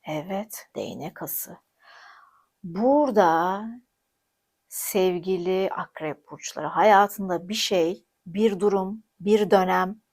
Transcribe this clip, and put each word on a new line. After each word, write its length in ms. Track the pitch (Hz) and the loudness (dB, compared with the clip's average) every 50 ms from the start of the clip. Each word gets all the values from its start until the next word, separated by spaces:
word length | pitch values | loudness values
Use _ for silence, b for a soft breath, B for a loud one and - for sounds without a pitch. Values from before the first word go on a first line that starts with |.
| _ | _
Evet, 640 | - 156 151 147 185 196 196 214 220 - - - _ _ | -8 -8 -8 -8 -8 -8 -8 -8 -10 -14 -18 -18 _ _
değnek 460 | - - - - - 139 165 - - | -10 -10 -10 -10 -10 -12 -14 -12 -12
ası. 360 | 170 - - - - - 170 - _ _ _ B B B B B B B B B B B B B B B B _ - | -12 -10 -10 -10 -10 -12 -16 -20 _ _ _ B B B B B B B B B B B B B B B B _ -16
Burada 1000 | 175 165 185 220 254 277 294 294 277 220 214 190 165 160 160 170 185 190 202 214 226 233 247 _ _ _ _ _ _ _ _ _ _ _ _ _ _ _ _ _ _ | -10 -4 0 2 4 4 4 4 4 4 4 4 6 4 4 2 0 -2 -4 -6 -10 -14 -16 _ _ _ _ _ _ _ _ _ _ _ _ _ _ _ _ _ _
sevgili 1000 | - - - - - 208 185 185 180 180 165 185 185 180 175 185 185 190 190 - | -12 -10 -10 -4 0 2 2 2 2 0 -2 -2 -2 -2 0 -2 0 0 0 -2
akrep 600 | - - - - _ - 156 156 143 _ _ _ | -4 -6 -10 -10 _ -10 -8 -8 -8 _ _ _
burçları 360 | 151 147 - - - - 151 | -20 -14 -14 -12 -10 -8 -8
hayatında 840 | 151 - 160 175 220 208 196 202 196 - - 196 185 180 165 180 180 | -4 0 4 4 6 6 6 4 2 -2 -8 -6 -4 -4 -6 -6 -6
bir 40 | 214 | -6
şey, 520 | 220 - - 208 180 165 165 190 - _ _ _ _ _ | -4 -4 0 0 0 0 0 -2 -6 _ _ _ _ _
bir 340 | 180 165 196 220 226 202 175 | -10 -2 0 2 2 2 2
durum, 440 | 196 208 196 196 190 190 208 220 - _ _ _ | 0 2 2 2 -2 -4 -8 -12 -14 _ _ _
bir 320 | 170 202 214 214 208 180 | 0 2 4 4 4 6
dönem 500 | 208 196 185 185 185 185 185 185 214 - _ _ | 4 4 4 4 2 0 0 -2 -4 -12 _ _